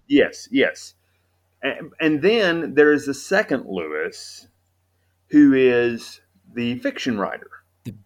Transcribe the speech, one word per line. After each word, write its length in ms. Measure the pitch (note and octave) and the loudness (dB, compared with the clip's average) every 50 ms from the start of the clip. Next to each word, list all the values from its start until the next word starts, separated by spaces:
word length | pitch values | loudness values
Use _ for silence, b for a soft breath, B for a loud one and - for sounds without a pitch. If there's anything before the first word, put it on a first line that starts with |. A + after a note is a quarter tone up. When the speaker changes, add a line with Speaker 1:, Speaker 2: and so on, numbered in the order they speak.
| _ | _
Speaker 1:
Yes, 400 | - C#3+ C#3 G2+ E2 - - - - | 0 2 2 2 0 -4 -12 -12 -4
yes. 420 | A#2 C3+ A2 D#2+ - - - - _ _ _ _ _ _ _ _ _ _ _ _ _ _ - | -2 0 0 -2 -2 -8 -16 -20 _ _ _ _ _ _ _ _ _ _ _ _ _ _ -10
And, 300 | C#3 - - E3+ D3 - - | -10 -10 -10 -14 -16 -8 -4
and 200 | D#3+ D#3 D#3 C#3+ | -2 -2 0 0
then 540 | C#3+ G3+ A#3 A#3 G3 F3 E3 E3+ D#3+ - C3 | 2 2 2 2 0 0 -2 -2 -6 -2 2
there 160 | D3 D3 D3 | 4 4 4
is 140 | D3 C3+ - | 4 2 0
the 80 | C#3 C3 | -6 -8
second 520 | - - - F#3+ G3+ G#3+ - C#3+ B2 - | -8 -6 -2 -2 -2 0 -2 -4 -6 -6
Lewis, 800 | - F#2+ F2+ D#2+ D2+ D2+ D2+ E2 - - - - - - - - _ _ _ _ _ _ _ _ _ _ _ _ _ _ _ _ _ | -6 -8 -8 -8 -6 -6 -6 -6 -8 -10 -14 -18 -20 -20 -20 -20 _ _ _ _ _ _ _ _ _ _ _ _ _ _ _ _ _
who 240 | D3 D3 D3 C#3 C3+ | 6 6 8 8 6
is 680 | C3 C3 B2+ B2 A#2+ A#2+ A#2+ A#2 A2+ - - - - _ _ _ _ _ _ A2+ | 6 4 4 4 2 0 0 -2 -6 -12 -16 -20 -20 _ _ _ _ _ _ -8
the 240 | A#2+ A#2+ A#2+ B2+ B2 | -6 -6 -6 -6 -6
fiction 380 | - C#4 - - - C3+ A2+ | -6 -8 -8 -6 -6 -6 -4
writer. 320 | G2+ F#2 D#2+ - - - - - - _ _ _ _ - | -4 -4 -6 -8 -10 -16 -20 -20 -20 _ _ _ _ -18
Speaker 2:
The 100 | A#2 - - _ | -18 -18 -18 _